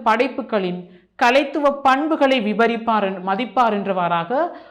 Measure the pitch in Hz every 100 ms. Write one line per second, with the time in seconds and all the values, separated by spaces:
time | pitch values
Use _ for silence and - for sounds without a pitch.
0 | 226 226 262 254 220 220 185 180 - -
1 | _ - 247 262 294 302 285 285 262 269
2 | 311 311 277 262 208 208 226 233 226 220
3 | 196 190 185 202 240 - 233 208 196 185
4 | 175 170 165 262 339 - -